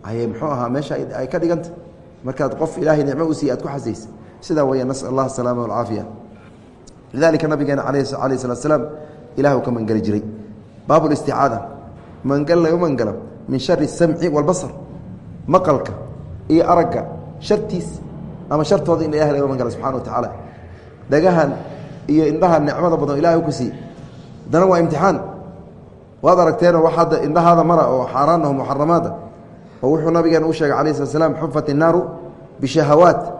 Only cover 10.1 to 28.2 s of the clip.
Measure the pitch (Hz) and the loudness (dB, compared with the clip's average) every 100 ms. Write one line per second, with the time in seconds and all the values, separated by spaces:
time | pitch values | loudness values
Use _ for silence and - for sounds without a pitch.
10.1 | 104 - - - - - - - 151 156 | -2 -4 -12 -16 -20 -20 -20 2 2 4
11.1 | 147 - 143 135 113 - - - - - | -2 -2 0 0 0 -8 -14 -18 -20 -20
12.1 | - 131 143 147 170 165 170 175 131 110 | -10 -2 -2 2 2 2 2 0 0 -2
13.1 | 101 - - - 131 - 165 147 - 170 | -4 -12 -16 -4 -4 0 0 0 2 2
14.1 | 170 175 147 151 185 131 - - - - | 2 0 2 2 0 -4 -12 -16 -16 -16
15.1 | - - - - 185 170 135 - - - | -18 -18 -14 0 2 4 0 0 -10 -12
16.1 | - - - - 160 165 170 160 123 - | -14 -14 -16 2 2 6 4 4 -2 -6
17.1 | - - - - 214 - 180 - - - | -12 -14 -14 -2 -2 -2 -6 -8 -12 -14
18.1 | - - - - 147 156 196 143 160 160 | -14 -14 -16 -4 -2 2 0 2 0 0
19.1 | 151 151 143 139 131 120 101 123 131 113 | 0 2 2 0 -2 -4 -4 -4 -4 -4
20.1 | 113 113 - - - - - - - - | -4 -4 -8 -16 -18 -20 -20 -20 -20 0
21.1 | 139 180 170 143 - - - - - - | 2 4 4 2 -2 -10 -14 -16 -14 0
22.1 | 151 151 151 180 160 147 131 175 165 143 | 2 2 2 4 4 2 0 0 0 0
23.1 | 143 170 165 160 139 120 - - - - | 2 2 2 0 -4 -6 -6 -16 -18 -20
24.1 | - - - - 147 190 175 170 151 190 | -20 -20 -20 -2 2 4 4 2 2 0
25.1 | 170 - - - - - - - - - | 0 -6 -14 -16 -18 -20 -20 -20 -20 -20
26.1 | - 147 180 180 - 175 165 160 165 160 | 0 4 6 4 4 4 4 4 2 2
27.1 | 151 143 160 170 170 160 165 127 127 123 | 2 2 4 6 6 6 4 4 2 0
28.1 | 120 | 0